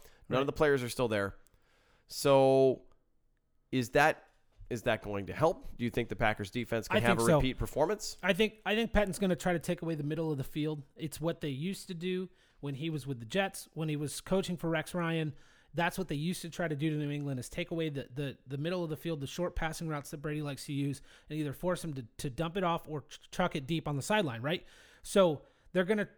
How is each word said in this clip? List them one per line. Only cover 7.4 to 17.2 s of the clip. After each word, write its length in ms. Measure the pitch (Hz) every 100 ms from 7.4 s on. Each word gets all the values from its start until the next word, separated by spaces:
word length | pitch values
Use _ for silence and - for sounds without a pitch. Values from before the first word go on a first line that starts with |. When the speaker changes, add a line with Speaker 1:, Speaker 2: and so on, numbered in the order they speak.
| 131 -
Speaker 1:
performance? 600 | 110 123 165 208 - -
Speaker 2:
I 100 | 175
think, 220 | 175 220 - -
I 100 | 214
think 180 | 233
Pettine's 260 | 202 202 170
gonna 160 | 196 170
try 180 | 185
to 60 | 170
take 220 | - 170
away 140 | 165 160
the 80 |
middle 280 | 147 156 160
of 60 | 143
the 60 |
field. 400 | 131 156 151 156 139 -
It's 240 | 160 -
what 220 | 156 165
they 80 | 156
used 380 | 131 170 190 -
to 60 |
do 360 | 175 180 185 185 _ _ _
when 140 | 143 135
he 140 | 165
was 160 | 156 131
with 140 | 127
the 60 | 113
Jets, 420 | 190 196 - -
when 160 | - 156
he 60 | 147
was 260 | 147 -
coaching 360 | - 190 185 175
for 120 | 170
Rex 240 | 160 151
Ryan. 400 | 180 170 165 156 139 - _ _
That's 240 | 143 170 185
what 100 | 180
they 80 | 143
used 260 | 160 180
to 60 | 170
try 200 | - 170
to 60 | 147
do 140 | 156
to 60 | 151
New 160 | 147
England, 260 | 143